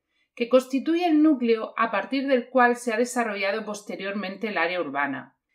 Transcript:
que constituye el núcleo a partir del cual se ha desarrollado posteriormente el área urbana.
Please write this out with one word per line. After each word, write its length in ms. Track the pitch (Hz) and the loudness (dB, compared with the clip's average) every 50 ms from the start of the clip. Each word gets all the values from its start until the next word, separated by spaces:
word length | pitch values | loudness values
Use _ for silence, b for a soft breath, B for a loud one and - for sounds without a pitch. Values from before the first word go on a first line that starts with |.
| _ _ _ _ _ _ _ | _ _ _ _ _ _ _
que 160 | - 233 233 | -8 0 2
constituye 560 | 247 254 254 - - 269 - 320 330 339 359 | 2 2 2 2 -2 -4 -2 0 0 0 2
el 160 | 349 302 302 | 2 4 6
núcleo 540 | 302 311 302 240 240 233 226 220 214 - - - | 6 6 4 4 2 2 2 2 0 -4 -4 -2
a 140 | 226 226 | -2 -2
partir 340 | - 196 196 - 262 277 269 | -2 -2 -4 -2 -2 -2 0
del 240 | 277 269 247 233 - | 2 2 0 0 0
cual 260 | - 254 240 240 240 | 2 4 4 4 4
se 160 | 240 - 240 | 2 -2 -2
ha 60 | 214 214 | 0 0
desarrollado 680 | 247 240 - 240 233 214 202 202 196 196 208 220 208 | 0 0 -2 -2 -4 -2 -4 -4 -2 -2 -2 -4 -4
posteriormente 840 | 208 208 - - - - - 196 196 202 214 190 185 190 - 233 214 | -8 -10 -10 -10 -12 -10 -8 -6 -6 -6 -6 -6 -8 -8 -6 -6 -4
el 100 | 190 175 | -2 -2
área 240 | 165 170 180 180 | -2 0 -2 -2
urbana. 560 | 165 143 135 143 143 139 135 131 127 - _ _ _ _ _ | -4 -4 -2 -2 -2 -2 -4 -6 -10 -14 _ _ _ _ _